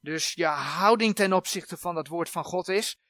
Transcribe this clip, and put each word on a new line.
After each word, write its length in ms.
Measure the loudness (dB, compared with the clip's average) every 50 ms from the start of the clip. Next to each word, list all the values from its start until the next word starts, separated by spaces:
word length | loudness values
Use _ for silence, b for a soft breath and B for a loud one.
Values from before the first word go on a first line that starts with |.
Dus 320 | -8 -6 -4 -4 -4 -4 -2
je 140 | 0 0
houding 680 | 0 0 0 -4 -6 -2 2 6 6 6 6 4 0 2
ten 180 | 2 2 4 4
opzichte 440 | 2 2 0 -6 -6 -6 -10 -12
van 180 | -8 -6 -4 -4
dat 120 | -4 -6
woord 240 | -6 -4 -4 -4 -4
van 140 | -4 -6 -6
God 240 | -4 -4 -4 -2 0
is 320 | -2 -2 -2 -2 -8 _ _ _